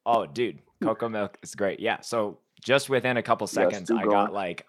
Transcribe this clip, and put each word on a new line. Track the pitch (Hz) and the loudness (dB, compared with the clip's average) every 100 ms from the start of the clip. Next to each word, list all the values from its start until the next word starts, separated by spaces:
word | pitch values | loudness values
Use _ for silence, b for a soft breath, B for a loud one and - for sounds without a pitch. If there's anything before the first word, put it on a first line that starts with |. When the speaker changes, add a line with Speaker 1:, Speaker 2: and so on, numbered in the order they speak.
| - | 0
Speaker 1:
Oh, | 117 85 | 0 0
dude, | 71 117 76 _ _ | -2 -4 -4 _ _
cocoa | - 110 117 | -2 -2 -2
milk | 110 101 - | -2 -4 -8
is | - - | -16 -2
great. | 101 - | -2 0
Yeah. | 107 104 | -2 -4
So | - 113 104 80 _ _ | -2 -2 -2 -6 _ _
just | - 135 135 | 2 2 2
within | 131 127 123 | 0 2 0
a | |
couple | 110 117 104 | 2 0 0
Speaker 2:
Yes, | |
Speaker 1:
seconds, | 110 92 101 87 | 2 2 0 0
Speaker 2:
keep | 113 | 0
Speaker 1:
I | |
Speaker 2:
going. | 101 | 4
Speaker 1:
got, | 101 101 | 4 2
like, | 101 92 85 | -2 -4 -6